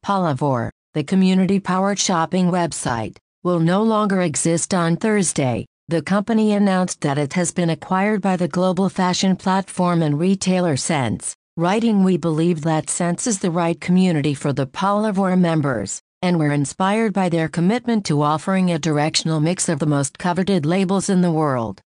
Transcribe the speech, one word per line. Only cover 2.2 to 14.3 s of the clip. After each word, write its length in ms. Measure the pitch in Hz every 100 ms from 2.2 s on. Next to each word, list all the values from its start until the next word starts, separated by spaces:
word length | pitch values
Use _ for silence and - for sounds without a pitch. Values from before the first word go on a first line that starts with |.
| 160 185 180
website, 680 | 180 170 - 135 117 107 - _ _
will 160 | 180 175
no 220 | 165 185
longer 400 | 226 214 214 190
exist 520 | 175 135 170 165 -
on 220 | 185 165 170
Thursday, 680 | 220 208 185 - 131 113 - _ -
the 120 | 165
company 520 | 147 196 208 220 214
announced 480 | 202 202 185 180 -
that 160 | 151 143
it 160 | 143
has 180 | 180 170
been 180 | - 170
acquired 520 | 156 - 185 202 214
by 160 | 196 185
the 100 | 170
global 400 | 175 185 180 190
fashion 480 | - 180 180 190 185
platform 680 | 190 190 185 - 180 170
and 160 | 156 143
retailer 600 | 180 196 - 185 180 131
Sense, 580 | - 156 117 98 - - _ -
writing, 480 | 170 214 233 208 185
"We 100 | 180
believe 460 | 170 156 170 165
that 280 | 156 156 -
Sense 380 | - 175 170 254
is 120 | 208
the 120 | -
right 300 | 170 170 170
community 520 | - 180 185 160 147